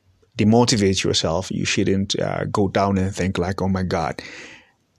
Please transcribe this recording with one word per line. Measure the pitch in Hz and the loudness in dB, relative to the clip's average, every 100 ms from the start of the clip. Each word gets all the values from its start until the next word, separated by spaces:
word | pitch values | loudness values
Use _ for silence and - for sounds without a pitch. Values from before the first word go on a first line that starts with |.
| _ _ _ - | _ _ _ 2
demotivate | 107 117 120 110 98 95 | 6 6 6 4 2 2
yourself. | 101 92 82 85 - | 0 0 0 -2 -4
You | 85 92 | -4 -2
shouldn't, | - 101 98 98 - | 0 0 0 -2 -2
uh, | - 50 101 | -2 -4 -2
go | 107 95 | 0 0
down | 104 98 95 | 2 2 2
and | 95 | 0
think | 101 92 92 | -2 -2 -2
like, | 87 101 | -4 -2
"Oh | 95 | -2
my | 95 | -2
God, | 90 92 71 - - - - - _ _ _ | -2 -2 -4 -6 -14 -18 -20 -20 _ _ _